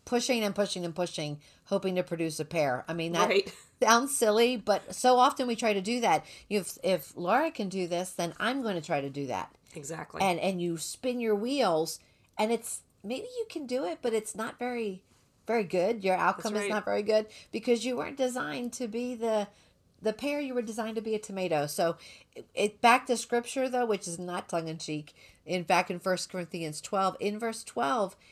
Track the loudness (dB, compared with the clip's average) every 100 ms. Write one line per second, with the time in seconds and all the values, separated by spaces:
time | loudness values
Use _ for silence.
0 | -2 -2 2 0 0 0 -2 -2 -6 -4
1 | -4 -4 -6 -8 -14 _ -4 -2 0 0
2 | -2 -2 -2 -4 -4 0 2 0 -4 -4
3 | -2 2 4 4 0 -8 -20 _ 6 6
4 | 6 2 4 6 4 2 0 0 0 2
5 | 6 8 8 4 -2 0 2 0 0 0
6 | 4 4 2 -14 -4 -2 -2 -4 0 0
7 | -2 -6 2 2 2 -2 -4 -4 -2 -2
8 | -4 -4 -6 -2 -2 -2 -2 -4 -2 -2
9 | -2 -6 -4 -4 -6 -12 _ -16 -10 -10
10 | -10 -2 0 0 0 -2 -2 -4 -8 -6
11 | -4 -2 0 0 0 2 4 2 0 -6
12 | -16 _ _ -2 0 0 -2 -10 -12 _
13 | -8 -8 -6 -6 -6 -6 -4 -4 -2 -4
14 | -2 -2 -2 -6 -8 -6 -4 -2 -4 -6
15 | -14 _ _ _ -2 0 2 2 2 2
16 | 2 4 4 2 -2 -2 0 -2 0 -2
17 | 2 2 2 -8 -10 -6 0 2 2 -4
18 | -4 -2 -2 -2 -6 -6 -8 -6 -6 -4
19 | -6 -4 0 0 -2 -8 _ _ _ _
20 | -4 -2 -2 -2 -2 -4 -4 -6 -4 -4
21 | -2 -4 -4 -4 0 2 0 0 0 0
22 | -10 -20 _ -20 -10 -2 -2 4 6 6
23 | 4 -2 0 -2 0 -2 -2 0 0 0
24 | -2 -8 -6 -8 -4 -4 -4 -6 -6 -6
25 | -8 -18 -20 _ -4 -4 2 2 2 -2
26 | 0 -2 -2 -6 -6 -6 -6 -8 -4 0
27 | 0 0 -4 -2 -4 -6 -8 -4 0 0
28 | 0 -4 -20